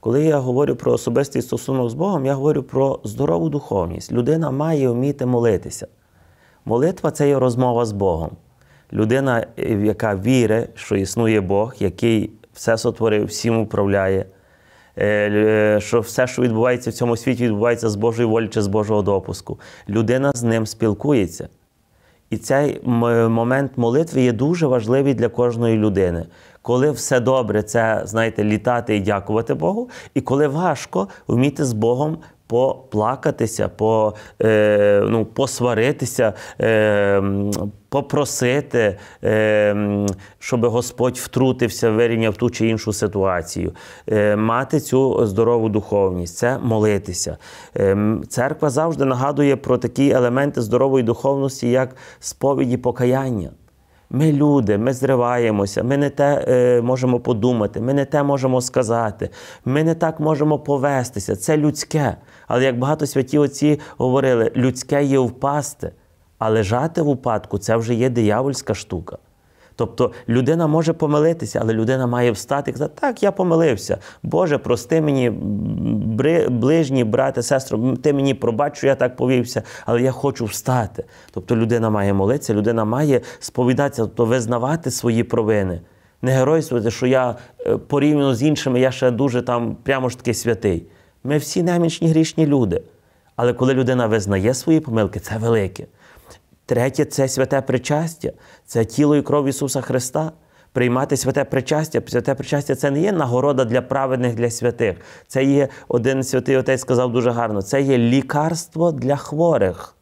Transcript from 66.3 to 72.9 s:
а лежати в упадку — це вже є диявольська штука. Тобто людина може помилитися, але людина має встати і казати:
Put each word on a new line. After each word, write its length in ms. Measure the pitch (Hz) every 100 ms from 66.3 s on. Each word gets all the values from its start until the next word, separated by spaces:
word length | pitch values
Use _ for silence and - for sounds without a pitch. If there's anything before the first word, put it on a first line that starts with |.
| _
а 120 | 110
лежати 520 | 110 98 120 156 165
в 60 | 151
упадку — 500 | 131 131 107 - 104
це 180 | - 113
вже 180 | 113
є 140 | 120 127
диявольська 640 | 120 107 104 135 131 -
штука. 440 | 101 - 87 85 - _ _ _ _ _ -
Тобто 360 | 117 - 123 - -
людина 380 | 117 127 165 160
може 260 | 156 160
помилитися, 640 | 165 151 147 156 165 139 -
але 100 | 110
людина 340 | 110 110 131 123
має 240 | 123 123
встати 400 | 107 - 139 139
і 40 |
казати: 180 | 120 147